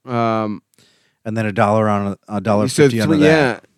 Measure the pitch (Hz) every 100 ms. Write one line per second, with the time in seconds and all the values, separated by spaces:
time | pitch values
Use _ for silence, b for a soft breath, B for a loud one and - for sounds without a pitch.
0 | 131 120 117 110 107 98 - _ _ _
1 | _ _ 113 113 107 101 104 110 107 101
2 | 101 95 - 101 101 104 107 - 143 113
3 | 110 156 151 160 135 104 -